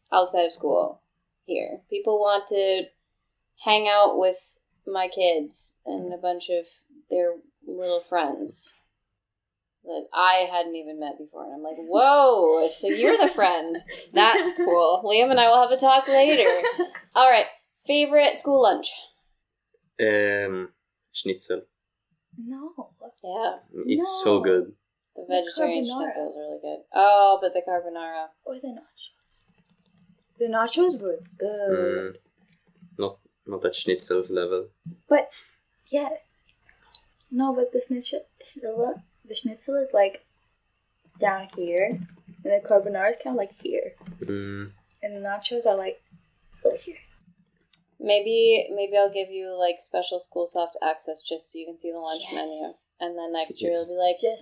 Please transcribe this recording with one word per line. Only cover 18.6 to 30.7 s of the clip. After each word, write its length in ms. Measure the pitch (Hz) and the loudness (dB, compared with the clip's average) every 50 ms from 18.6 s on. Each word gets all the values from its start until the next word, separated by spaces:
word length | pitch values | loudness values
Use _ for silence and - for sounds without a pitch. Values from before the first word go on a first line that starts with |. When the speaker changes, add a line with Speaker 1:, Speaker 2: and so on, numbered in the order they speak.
| 247 | 6
Speaker 1:
lunch? 280 | 208 175 156 - - - - - - _ _ _ _ _ _ _ _ _ _ _ _ _ _ _ _ _ - | 4 4 2 -2 -8 -10 -12 -16 -20 _ _ _ _ _ _ _ _ _ _ _ _ _ _ _ _ _ -2
Speaker 3:
Um, 680 | 110 107 104 104 104 104 101 101 101 98 95 92 92 90 _ _ _ _ _ _ _ _ - | 0 2 2 2 2 2 0 0 -2 -4 -4 -6 -8 -10 _ _ _ _ _ _ _ _ -14
schnitzel. 500 | - - 98 92 92 - - 92 - - _ _ _ _ _ _ _ _ _ _ _ _ _ _ 202 | -8 -6 -6 -6 -6 -6 -6 -6 -6 -6 _ _ _ _ _ _ _ _ _ _ _ _ _ _ -16
Speaker 2:
No. 520 | 226 233 262 269 285 320 359 - - - _ _ - 240 - _ - | -14 -14 -14 -14 -14 -16 -16 -18 -20 -20 _ _ -20 -20 -20 _ -16
Speaker 1:
Yeah. 340 | 185 180 214 247 - - - _ _ - - - | -12 -8 -6 -6 -6 -6 -8 _ _ -14 -10 -4
Speaker 3:
It's 360 | - - 311 349 370 381 - - | -2 -2 -2 -2 -4 -6 -2 0
so 140 | 214 202 196 | 2 2 2
Speaker 2:
No. 20 | 185 | 4
Speaker 3:
good. 300 | 196 185 185 180 - - _ _ _ _ _ _ _ _ | 4 2 2 2 -2 -8 _ _ _ _ _ _ _ _
Speaker 1:
The 60 | - 180 | -18 -8
Speaker 2:
The 40 | 180 | -4
Speaker 1:
vegetarian 560 | - 180 175 175 - 311 311 294 170 - 240 | -2 -2 -2 -4 -4 -4 -2 -2 -2 -4 -4
Speaker 2:
carbonara. 180 | 233 247 262 220 - 165 | -6 -6 -6 -6 -6 -6
Speaker 1:
schnitzel 180 | 151 151 151 | -6 -8 -8
is 60 | 151 | -10
really 220 | 147 151 151 151 151 151 | -12 -12 -12 -12 -12 -12
good. 160 | 151 151 151 - _ - | -12 -12 -12 -14 _ 0
Oh, 440 | 190 196 202 208 202 202 196 196 190 | 4 6 6 6 8 6 6 4 4
but 120 | 190 180 180 | 0 -2 -2
the 80 | 185 175 | -4 -4
carbonara. 640 | - 180 175 175 175 170 170 165 165 165 160 160 156 _ _ _ | -2 -4 -4 -4 -6 -10 -10 -12 -10 -10 -10 -12 -12 _ _ _
Speaker 2:
Or 100 | - 262 254 | -14 -14 -12
the 100 | 262 262 | -14 -14
nachos. 440 | 233 226 - _ _ _ - - _ _ _ _ _ _ _ _ _ _ _ _ _ _ _ _ _ _ _ _ _ _ _ _ _ - | -16 -16 -20 _ _ _ -20 -20 _ _ _ _ _ _ _ _ _ _ _ _ _ _ _ _ _ _ _ _ _ _ _ _ _ -4
The 80 | 233 | -2
nachos 520 | 233 220 226 226 190 | -2 0 0 0 0